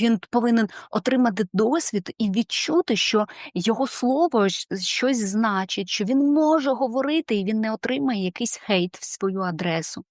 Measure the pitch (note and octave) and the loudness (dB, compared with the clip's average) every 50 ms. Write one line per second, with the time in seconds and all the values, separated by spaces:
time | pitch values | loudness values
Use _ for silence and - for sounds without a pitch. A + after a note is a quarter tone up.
0 | G#3+ A#3 A#3 F#3+ - - - A#3+ A3 A#3+ A#3 A#3 A3 G3+ - - - - - A3 | 2 2 2 0 -2 -2 0 0 2 4 4 4 2 0 -2 -8 -10 -6 -4 -2
1 | - - B3+ B3+ B3+ A#3 F#3+ F#3+ G#3+ F3+ - F#3 A3 A3+ C#4 E4 - - - G3+ | 0 2 2 4 4 2 2 0 -2 0 0 2 2 2 2 0 0 -2 -2 -4
2 | F#3 - - - A3 G3+ F#3+ A3 A#3 - - - - - D#4 E4+ F#4 - A3+ F#3+ | -4 -6 -4 -4 -2 0 0 0 0 -2 -2 -4 -2 0 2 2 2 2 0 0
3 | - - - G#3+ G#3+ - - - - - - G3+ E3+ G#3+ A3+ A#3 C4+ B3 - - | 0 2 2 2 0 -2 -4 -12 -16 -8 -6 -2 0 0 0 0 0 -2 -2 -2
4 | - B3 C4 C#4+ E4+ E4+ C#4 A3+ G3+ G3 F3+ - - - F#3 G3 F#3 - - - | 0 0 2 2 2 2 4 2 2 2 0 -2 -6 -8 -8 -6 -4 -4 -2 0
5 | - C4 C#4 A#3+ G#3+ F#3+ G3 G#3+ A3+ A3 G3+ F#3+ F#3+ F#3 - - G3 F#3 - - | 0 2 2 0 0 0 0 0 0 2 0 0 -2 -4 -4 -6 -6 -4 -4 -4
6 | G#3 F#3 C4 C4+ C#4+ C#4+ C#4+ D4+ D#4 D4+ D#4+ D#4+ C4+ C#4 C4 A3+ C4+ B3 A3+ C4 | -2 0 2 2 4 4 4 4 4 4 4 2 2 0 0 0 -2 -2 -2 -2
7 | C4+ C#4 D4+ E4 D#4 - A3+ G3+ F#3+ F#3+ A3 A3 A3 A3 A3 A3 - A3+ B3+ C#4 | -2 0 0 -2 0 0 0 0 0 0 0 0 -2 -2 -4 -4 -4 -4 -2 -2
8 | C#4 C4+ A#3+ G3+ F#3+ F#3 F#3 - A#3+ A3+ - - - - G#3 F#3 F3 F3+ - - | -2 -2 -2 -2 -2 -4 -4 -4 -4 -6 -6 -6 -4 0 0 0 0 0 -4 -8
9 | - - - - - G3 F#3 F#3+ F#3 F3+ E3+ D#3+ F3+ F3 D#3+ E3 D#3 - - - | -12 -12 -6 -4 -4 -2 -2 -2 -2 -4 -4 -2 -2 -2 -2 -2 -4 -6 -8 -12
10 | - _ | -14 _